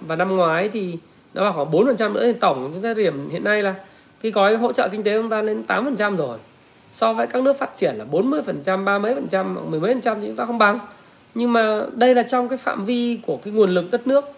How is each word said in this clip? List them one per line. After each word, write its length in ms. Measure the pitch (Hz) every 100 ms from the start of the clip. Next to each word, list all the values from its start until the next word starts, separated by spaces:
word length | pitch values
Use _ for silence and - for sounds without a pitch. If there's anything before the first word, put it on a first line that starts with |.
và 140 | 160 160
năm 200 | 185 190
ngoái 340 | 170 165 208
thì 280 | 220 185 170 - _ _
nó 100 | -
vào 80 | 202
khoảng 200 | 165 143
bốn 140 | 156 254
phần 100 | 226
trăm 180 | 214
nữa, 120 | 208 240
thì 140 | 220
tổng 320 | 190 135 131
chúng 100 | 170
ta 100 | 226
điểm 360 | 220 196 135 139
hiện 140 | 170
nay 200 | 202 208
là 120 | 196 190 - - _ _
cái 100 | 226
gói 240 | 202 196 220
hỗ 180 | 240
trợ 160 | 247 214
kinh 140 | 208
tế 140 | 202 214
của 40 |
chúng 80 | 226
ta 120 | 214
lên 220 | 214 214
tám 220 | 220 190 269
phần 100 | 214
trăm 200 | 208 185
rồi. 220 | 135 110 - _ _ _ -
So 220 | - 226
với 140 | 220 233
các 160 | 247
nước 140 | 269 277
phát 180 | 269 -
triển 200 | 160 110
là 100 | 113
bốn 240 | 156 247
mươi 120 | 302 196
phần 180 | 151
trăm, 220 | 160 190 196
ba 140 | 202
mấy 160 | 208 277
phần 120 | 247
trăm, 440 | 190 190 185 165
mười 80 | 156
mấy 140 | 185
phần 80 | 254
trăm 200 | 233 208
thì 60 | 208
chúng 80 | 220
ta 100 | 226
không 120 | 233
bằng. 220 | 208 233 - - - - _ 226
Nhưng 180 | 240
mà 320 | 233 220 214 -
đây 220 | 240 247 247
là 80 |
trong 260 | 240 254 247
cái 80 | 262
phạm 280 | - - 196
vi 340 | 247 240 226 -
của 120 | 139
cái 100 | 208
nguồn 160 | 214 190
lực 220 | 180 175
đất 160 | 240 254
nước. 180 | 277 285